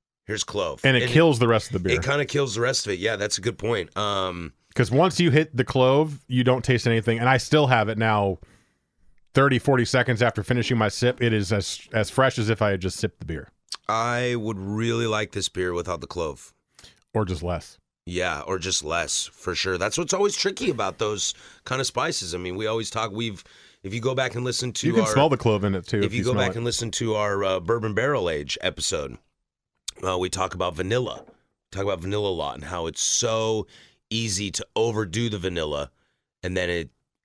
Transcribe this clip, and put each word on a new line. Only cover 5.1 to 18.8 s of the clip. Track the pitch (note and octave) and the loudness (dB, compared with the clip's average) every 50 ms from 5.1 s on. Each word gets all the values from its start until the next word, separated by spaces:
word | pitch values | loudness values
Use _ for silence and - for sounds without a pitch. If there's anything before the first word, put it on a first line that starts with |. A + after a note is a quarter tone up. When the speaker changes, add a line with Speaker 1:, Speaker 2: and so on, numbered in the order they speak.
| - - | 4 4
Speaker 2:
you | F3 E3+ | 4 4
hit | C3 D#3 D#3+ D#3 - | 6 4 4 2 0
the | A#2 C3 | -2 -2
clove, | - - C3+ B2+ C3 C3 C#3+ D#3 D#3 C#3+ B2 _ - | 2 4 4 6 6 6 4 2 0 -2 -10 _ -2
you | B2 B2 B2 | 0 2 4
don't | B2+ B2+ C3 A#2+ | 4 2 2 2
taste | - C3 A#2 - | 2 2 2 4
anything. | B2 A2+ A2+ G#2 A#2+ A2+ A#2 | 2 2 2 2 2 0 2
And | A#2 B2+ | 4 4
I | C3+ B2 | 4 4
still | - - - D3+ D3 B2+ | 2 4 4 4 6 6
have | B2+ A2+ G#2+ G2+ | 4 4 4 2
it | A2+ G#2+ | 0 0
now | A2+ A2+ G#2+ G#2 G2+ G2 F#2 - - - _ _ _ _ _ _ _ _ _ _ _ - - _ _ _ - | 2 2 4 4 2 2 0 -2 -8 -16 _ _ _ _ _ _ _ _ _ _ _ -20 -20 _ _ _ 4
thirty, | C3 C3+ C#3 C3+ A#2+ | 4 6 6 6 4
forty | - - C#3 B2+ A#2 | 4 4 4 4 4
seconds | - - C3 A#2+ - B2 G#2 | 2 2 2 2 2 2 2
after | B2 A#2 - - G2+ | 2 2 2 0 -2
finishing | - B2 B2 A2+ - B2+ A2+ | 0 0 0 0 2 2 2
my | A2 G#2 | 2 2
sip. | - - - B2 B2+ - | 0 2 2 2 2 2
It | B2 A#2 | 0 0
is | A2 G#2+ G2+ E2+ A2 | 2 0 0 0 0
as, | G2+ F#2+ - - - - - - | -2 -2 -2 -6 -10 -10 -4 -2
as | A2 G#2 - | -2 -2 0
fresh | - - C3 C3+ - - | 2 2 2 4 2 2
as | A2 G#2 | 0 0
if | A2+ - | 0 2
I | A2 G#2 | 2 2
had | G2 F#2+ | 0 0
just | F2 F#2+ - - | -2 -4 -4 -4
sipped | - G#2 - - | -4 -6 -6 -6
the | - | -10
beer. | D#2+ E2 D2 C#2 - _ _ _ - - - _ - | -10 -10 -10 -10 -14 _ _ _ -16 -16 -10 _ -4
Speaker 1:
I | G#2+ A2+ A#2 A#2+ A#2+ B2 B2 B2 A#2+ | -2 -2 0 0 -2 -2 -2 -2 -2
would | A#2+ G#2+ A2 A2+ F#2 | -2 -4 -4 -6 -4
really | F#2+ G2 G#2 G#2+ A2+ A#2 A#2 A#2 A#2 A2+ | -6 -4 -4 -2 0 0 0 0 0 0
like | G#2+ G#2+ G#2+ F#2+ | 0 -2 -2 -4
this | - G#2 F#2 - | -4 -6 -6 -6
beer | - F#2+ F#2 F2+ F2 | -4 -2 -2 -2 -2
without | F2 F2 F2+ F2+ E2 | -2 -4 -4 -6 -6
the | - - | -8 -8
clove. | - F2+ E2 D#2 C#2 - - - _ _ _ _ _ _ - - - _ _ _ - | -6 -6 -4 -6 -6 -10 -14 -20 _ _ _ _ _ _ -20 -20 -20 _ _ _ -4
Speaker 2:
Or | A2 G#2+ | -2 -2
just | F2+ F#2 E2 E2 | -2 -2 -4 -4
less. | F2 F2+ D#2+ - - - _ _ _ _ _ - | -4 -4 -4 -6 -10 -18 _ _ _ _ _ -12
Speaker 1:
Yeah, | - F2 F2 F2 F2+ D#2+ C#2+ | -6 -2 -2 0 -2 -2 -4
or | - - F#2+ F#2 | -4 -4 -4 -4
just | E2 F#2 F2+ - | -2 -2 -2 -2